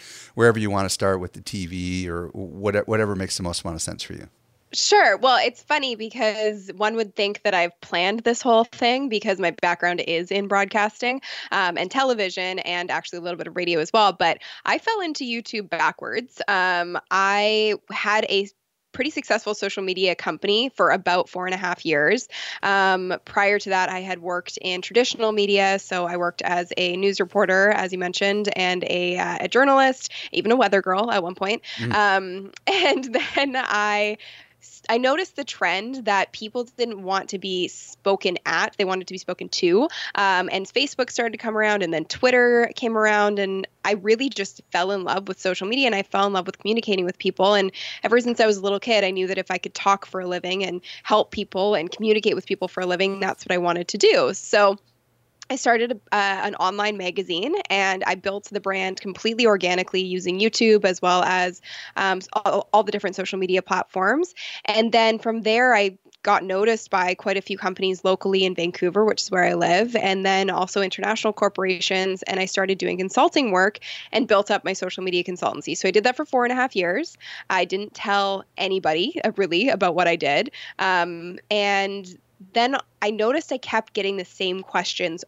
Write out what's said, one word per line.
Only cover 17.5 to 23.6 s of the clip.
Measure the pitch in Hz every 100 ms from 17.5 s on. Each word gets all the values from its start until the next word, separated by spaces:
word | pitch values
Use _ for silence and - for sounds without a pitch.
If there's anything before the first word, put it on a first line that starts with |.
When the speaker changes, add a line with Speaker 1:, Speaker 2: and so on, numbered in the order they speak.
| 214 214 202 -
Speaker 2:
had | 202 208 214 214
a | 196 196 _ _ _ _
pretty | - 285
successful | 302 - 233 208
social | 208 196 202
media | 190 185 185 170
company | 185 156 196 208 262
for | - 208
about | 208 180 180 175
four | 180 185
and | 185
a |
half | 185 180 170
years. | 147 151 240 - - - -
Um, | 196 196 190 185 185 -
prior | - 208 202
to | 208